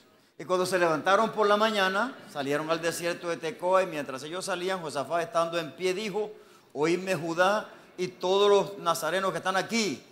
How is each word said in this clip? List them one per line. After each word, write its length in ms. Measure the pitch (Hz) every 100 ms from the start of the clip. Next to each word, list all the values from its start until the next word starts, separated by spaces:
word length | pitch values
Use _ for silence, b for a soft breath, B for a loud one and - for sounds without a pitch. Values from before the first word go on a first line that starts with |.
| _ b b -
"Y 60 |
cuando 220 | 165 185 180
se 120 | 185
levantaron 540 | 175 156 185 196 220
por 140 | 202 208
la 100 | 208
mañana, 600 | 220 214 190 196 247 269 -
salieron 400 | 147 139 147 156
al 100 | 165
desierto 480 | 165 160 170 175 175
de 80 | 165
Tecoa, 460 | 160 156 180 185
y 40 | 185
mientras 360 | 156 139 131
ellos 220 | 151 180
salían, 360 | 185 175 180 190
Josafat, 420 | 160 131 165 170
estando 360 | 160 170 165 170
en 160 | 160
pie, 200 | - 185
dijo: 380 | 185 220 190 208 - B B B
'Oídme, 420 | 131 156 180 190
Judá, 560 | 170 165 165 185 214 196 B B -
y 100 | 180
todos 420 | - 180 196 202
los 280 | 202 170 -
nazarenos 540 | 170 165 156 180 196
que 60 | 165
están 180 | 185 190
aquí.'" 460 | 175 226 208 123 -